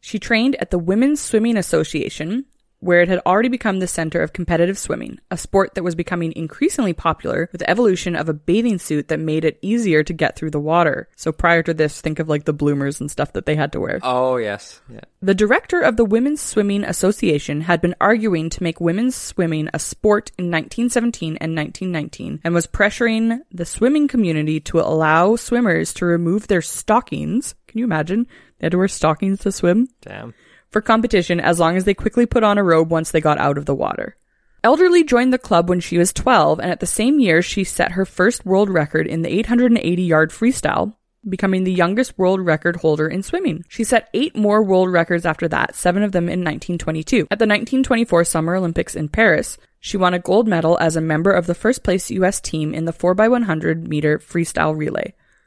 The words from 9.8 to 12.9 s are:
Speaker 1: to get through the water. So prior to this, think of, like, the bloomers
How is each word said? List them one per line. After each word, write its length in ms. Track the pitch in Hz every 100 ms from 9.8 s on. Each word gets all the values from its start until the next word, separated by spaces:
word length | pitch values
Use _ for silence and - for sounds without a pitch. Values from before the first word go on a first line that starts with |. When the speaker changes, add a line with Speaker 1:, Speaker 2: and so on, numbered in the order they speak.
| 208 156
Speaker 1:
to 120 | 147
get 240 | 165 147 -
through 120 | 156
the 120 | 147
water. 480 | 151 170 165 - - -
So 160 | 160
prior 280 | 160 170 170
to 100 | 165
this, 260 | 156 151 -
think 200 | 156 156
of, 100 | 156
like, 160 | 147 151
the 80 |
bloomers 480 | 147 147 143 139